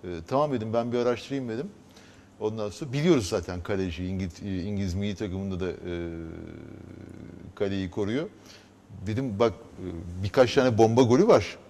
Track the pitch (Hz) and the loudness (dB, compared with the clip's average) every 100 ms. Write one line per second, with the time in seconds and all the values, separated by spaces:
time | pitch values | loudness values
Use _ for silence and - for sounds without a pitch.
0 | 95 87 82 131 151 127 110 113 120 120 | -10 -10 -2 0 0 -2 -2 -2 0 0
1 | 120 117 - 139 123 110 185 - - - | 0 -2 -4 -8 -6 -8 -8 -14 -20 -20
2 | - - - - 107 110 104 104 151 131 | -20 -20 -20 -6 -6 -4 -6 -6 -6 0
3 | 160 156 95 107 85 90 85 101 95 85 | 4 4 4 -2 -2 -8 -4 -2 -2 -4
4 | 90 95 92 - 101 95 90 101 98 90 | -6 -4 -6 -8 -6 -6 -4 -4 -2 -2
5 | 101 101 107 95 98 92 92 - 90 87 | -4 -4 -6 -6 -6 -4 -4 -6 -8 -6
6 | 85 82 82 82 82 78 76 - 87 - | -6 -8 -10 -12 -14 -14 -16 -16 -18 -18
7 | - - - - - - 101 98 92 110 | -16 -16 -16 -16 -18 -4 -2 0 -4 -2
8 | 101 120 180 - - - - - - - | -2 -2 -4 -10 -20 -20 -20 -20 -20 -12
9 | 95 110 135 101 117 - - - 92 85 | -6 -4 -4 2 2 2 -16 -12 -10 -10
10 | 87 90 98 - 123 - 127 110 113 113 | -10 -6 0 6 6 6 4 6 6 8
11 | 123 123 214 151 95 - | 6 8 8 6 6 -10